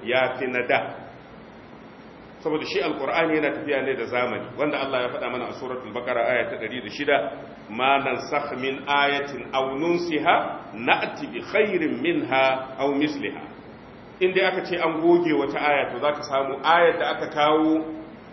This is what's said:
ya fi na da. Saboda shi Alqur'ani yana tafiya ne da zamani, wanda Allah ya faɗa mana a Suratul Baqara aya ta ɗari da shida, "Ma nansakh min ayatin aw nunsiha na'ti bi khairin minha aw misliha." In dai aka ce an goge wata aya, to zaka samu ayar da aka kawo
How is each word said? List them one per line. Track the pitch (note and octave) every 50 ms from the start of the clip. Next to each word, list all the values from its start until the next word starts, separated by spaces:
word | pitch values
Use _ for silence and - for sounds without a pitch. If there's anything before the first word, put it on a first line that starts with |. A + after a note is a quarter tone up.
| G#2+
ya | A2+ B2 C3 B2+ B2+ -
fi | - C3
na | B2 B2 B2 B2
da. | - C3+ C#3 - - - - - - - - - - - - - - - - - - - - - - - - - - - - - - - - -
Saboda | D#3 D#3 D#3 -
shi | - F#3 G3+
Alqur'ani | E3+ D#3 D3 C#3 C3+ C#3+ - E3 E3 D#3 D#3
yana | D#3 D3 C#3
tafiya | - - - D3 C#3 C3
ne | B2+ C3+ C3
da | A#2 A2+
zamani, | G#2+ B2 B2 B2 A#2+ G#2+ F#2+ - - -
wanda | B2+ D3 D3 C#3+ C3
Allah | C3+ C3+ C3+ B2
ya | B2 B2
faɗa | C#3+ C3+ B2+ B2
mana | B2+ B2 A#2
a | G#2 G#2
Suratul | - C3 B2 B2 - A2 G#2+ G#2
Baqara | B2 - B2+ A#2+ A#2 A#2
aya | B2 B2+ A#2+ A2+ -
ta | -
ɗari | - A2 A2 B2 B2 G#2
da | G#2
shida, | - - C#3+ D3 C#3+ - - - - - - - - - - -
"Ma | G#2 A#2+ C3 C3+ C#3 C3+
nansakh | C3 C3 B2 A#2 - - D3+ C#3+ - - C3+ B2
min | C3 C3+ C3+ C#3 C3+
ayatin | C#3+ C#3+ C#3+ C#3+ C#3+ C#3 C#3 C#3+ - - - - - -
aw | C3+ C3+ C3+ C3+
nunsiha | C#3 D#3+ F3 F3 E3+ F3 E3+ D3+ C#3+ D3 F3 G#3 - - - - - - - -
na'ti | A2 A#2+ D3 G3 G3+ G#3 - - - D3
bi | A#2 A#2+ A2+
khairin | - - F#3 G#3+ G#3+ G#3 F#3 E3+ D#3+ C3+ B2 A#2+
minha | C#3 F3 E3 D3 C3 B2 C3 C3 C3+ C3 C3 C3 - - -
aw | - C3+ C#3+
misliha." | C#3 C#3+ D3+ D3+ C#3+ B2 G#2+ G2 - - - - - - - - - - - - - - - - - -
In | F#3 F#3 F#3+
dai | G#3 G3
aka | F#3 F#3 F#3 -
ce | - F3
an | D3+ D#3+ D#3+ D#3+ D#3+
goge | E3 E3+ F3 F3 E3+ D#3+ D3
wata | C#3+ C#3 C#3+ D3+ D3+
aya, | D3 D3 C#3+ C#3 B2+ - B2
to | B2
zaka | C#3+ D3 C#3+ - -
samu | - C3+ C3+ C#3 C3+ C3+ - C#3
ayar | D#3 E3 F3 E3+ D#3+ - -
da | D3 D3+ D#3
aka | D#3 D#3+ D3+
kawo | - D3+ D3 D#3 D#3 D#3+ D#3 D#3 D#3 D#3+ D#3+ - - - - - - - - -